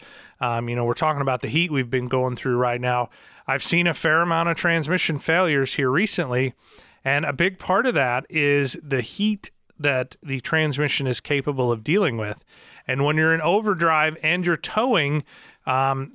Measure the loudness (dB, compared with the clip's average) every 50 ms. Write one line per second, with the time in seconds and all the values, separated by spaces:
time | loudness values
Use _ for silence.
0 | -12 -18 -20 -20 -20 -20 -10 _ -4 -2 -2 -2 -2 -2 -2 -2 0 0 0 0
1 | 0 0 0 0 0 0 0 -2 -2 -2 0 0 0 2 0 -2 0 0 -2 -2
2 | -2 0 0 0 0 0 -2 -2 0 0 2 2 2 0 0 0 0 0 0 0
3 | 0 -2 -6 -14 -20 -20 -20 -12 -4 -4 -2 0 0 2 2 2 2 2 0 0
4 | 2 2 4 4 2 2 2 0 0 0 0 0 0 0 0 0 0 0 0 0
5 | 0 -2 -2 -2 0 0 2 2 2 2 2 2 0 0 0 0 0 2 2 2
6 | 0 0 0 -2 -2 0 0 0 0 -2 -4 _ _ -20 -20 -20 -20 -20 _ _
7 | -4 -2 -2 0 -2 -2 -2 0 -2 -2 -2 -4 -2 0 0 2 2 2 2 2
8 | 2 2 0 -2 -4 -4 -2 0 2 2 2 2 2 0 -4 -8 -6 -4 -2 -2
9 | -2 -4 -4 -2 -2 0 -2 -2 -8 -14 -20 _ _ _ _ -4 -2 -2 0 0
10 | -4 -6 -10 -14 -10 -8 -8 -6 -4 -2 0 0 2 0 0 0 -2 -2 -2 -2
11 | -2 -2 -2 -2 -2 -2 -2 -2 0 -2 -2 0 0 0 0 -2 0 0 2 2
12 | 2 0 0 -2 -4 -6 -8 -10 -14 _ -20 -20 -20 -20 -20 -14 -8 -4 -2 0
13 | 0 2 2 2 4 2 2 2 2 2 2 2 2 0 0 2 2 2 4 4
14 | 2 0 0 -2 -2 -2 0 0 0 0 0 -2 -4 -4 -2 0 0 2 2 0
15 | 0 0 0 -2 -4 -6 -14 -20 -20 -20 -20 _ _ -2 0 2 2 0 0 -2
16 | -6 -8 -12